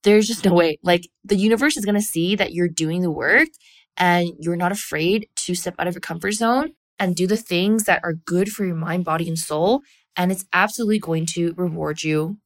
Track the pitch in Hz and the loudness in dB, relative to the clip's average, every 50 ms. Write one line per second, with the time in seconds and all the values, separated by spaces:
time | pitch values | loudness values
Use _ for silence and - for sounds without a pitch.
0 | - 202 208 214 214 214 233 208 - 196 175 175 170 165 151 - - 180 175 170 | 6 6 6 6 4 2 -2 0 2 4 4 6 4 2 0 -2 2 2 2 2
1 | 175 - _ _ _ 196 202 190 196 220 226 220 269 302 294 285 202 202 208 202 | 2 -6 _ _ _ -2 0 2 4 2 2 4 2 0 0 0 -2 0 0 0
2 | 208 - - 165 165 180 208 202 202 - - 170 175 175 160 - 160 156 165 180 | 0 -2 -2 -2 0 0 0 0 -2 -2 0 0 0 0 0 -2 -2 -2 0 0
3 | 180 175 151 143 117 147 196 254 320 320 _ _ _ _ _ _ _ _ _ - | -2 -2 -2 -2 0 2 4 4 4 2 _ _ _ _ _ _ _ _ _ 2
4 | 180 180 175 175 175 175 180 - 151 170 175 170 180 180 196 208 - - - 151 | 2 4 4 4 2 -2 -4 -6 -6 -4 -4 -2 -2 -2 -2 -4 -6 -6 -4 -2
5 | 160 175 202 220 208 _ _ - - - 180 175 - 185 180 - 170 180 175 180 | 0 0 0 0 -2 _ _ -10 -6 -6 -6 -4 -6 -8 -6 -4 -6 -6 -6 -8
6 | - - 165 165 - 196 214 214 226 226 240 269 302 320 - _ _ _ _ - | -10 -10 -10 -6 -4 -4 -2 0 0 2 2 0 0 -4 -8 _ _ _ _ -4
7 | 202 180 175 165 180 185 214 214 - - 180 170 185 202 220 226 214 - 180 - | -2 -2 0 0 0 0 0 -2 -2 -2 -2 0 2 2 2 2 2 0 0 0
8 | - 170 160 165 _ - 170 180 196 208 208 - 202 185 170 160 165 165 170 180 | 0 -6 -6 -6 _ -2 0 0 0 0 -2 -4 -4 -4 -2 -4 -4 -2 -2 -2
9 | 175 165 156 165 165 165 160 165 160 - 151 151 170 196 247 285 _ _ _ _ | -2 -2 -2 -2 -2 -4 -4 -6 -4 -4 -2 0 2 2 2 2 _ _ _ _
10 | _ _ _ - 180 185 190 185 - _ - 180 196 214 - - 233 208 214 214 | _ _ _ -2 0 0 0 -4 -6 _ 0 2 2 2 0 -4 0 0 0 0
11 | 208 165 165 160 160 165 - 170 170 170 170 170 180 170 160 165 156 151 151 156 | 0 -2 -2 -2 -2 -2 -2 -2 -2 -2 -2 -2 -4 -4 -2 -4 -4 -4 -4 -4
12 | - 156 156 151 156 165 208 214 _ | -2 0 0 0 0 -2 -6 -10 _